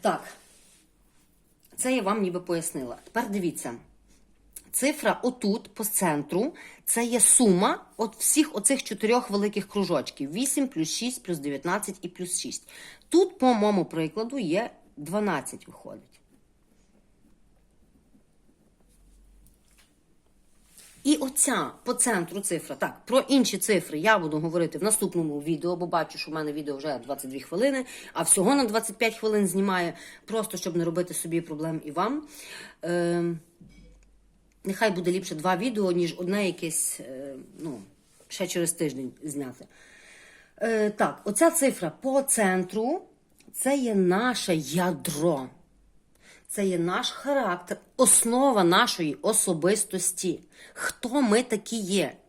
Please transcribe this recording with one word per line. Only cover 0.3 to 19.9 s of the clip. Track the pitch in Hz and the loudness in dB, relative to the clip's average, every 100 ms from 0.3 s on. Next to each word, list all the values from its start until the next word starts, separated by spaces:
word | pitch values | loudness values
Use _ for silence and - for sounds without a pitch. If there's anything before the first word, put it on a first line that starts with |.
| - _ _ _ _ _ _ _ _ _ _ _ _ _ - | -20 _ _ _ _ _ _ _ _ _ _ _ _ _ -4
це | 254 262 | 0 2
я | |
вам | 196 214 | 2 0
ніби | 185 175 | 0 -2
пояснила. | 175 165 - 143 120 - | -2 -2 -2 -6 -8 -12
Тепер | - - 220 | -6 -4 -2
дивіться. | 202 175 - 127 117 - _ _ _ _ _ _ - - | -2 -2 -4 -10 -12 -16 _ _ _ _ _ _ -20 -8
Цифра | - 269 - 214 - | 0 0 2 0 0
отут, | 254 - 202 226 - | -2 0 0 0 -4
по | - | -8
центру, | 208 - 180 147 147 175 285 - - - | -4 0 2 0 -2 -2 -2 -4 -20 -12
це | - 233 | -4 -2
є | 233 240 | 0 2
сума | - - 226 175 233 349 - - | 6 6 6 6 2 0 -8 -6
от | 220 - | -6 -2
всіх | - 294 294 208 | 0 2 2 0
оцих | - - | 0 0
чотирьох | - 208 214 240 247 | -2 -2 2 2 0
великих | 202 208 208 - | -2 -2 -2 -4
кружочків. | 202 175 147 - - 139 | -4 0 0 -2 -8 -6
Вісім | 185 277 294 262 | -4 -2 0 -2
плюс | 160 160 | -2 -4
шість | - 240 - | -2 -4 -6
плюс | - 160 | -6 -6
дев'ятнадцять | 143 139 175 202 202 - | -4 -6 -4 -4 -4 -10
і | 170 | -12
плюс | - 175 - | -10 -6 -6
шість. | - - - - - - - | -6 -10 -14 -20 -20 -20 2
Тут, | 339 370 - | 4 4 4
по | 254 | 4
моєму | 220 214 196 | 6 4 2
прикладу, | 156 165 156 208 233 277 | 0 -2 -4 -4 -6 -4
є | 170 185 240 - _ - | -2 -2 -2 -10 _ -16
дванадцять | 147 208 202 147 - - - | -6 -2 -2 -2 -6 -16 -18
виходить. | - - 104 _ _ _ _ _ _ _ _ _ _ _ _ _ _ _ _ _ _ _ _ _ _ _ _ _ _ _ _ _ _ - - - - - _ _ _ _ | -20 -18 -20 _ _ _ _ _ _ _ _ _ _ _ _ _ _ _ _ _ _ _ _ _ _ _ _ _ _ _ _ _ _ -20 -20 -20 -20 -20 _ _ _ _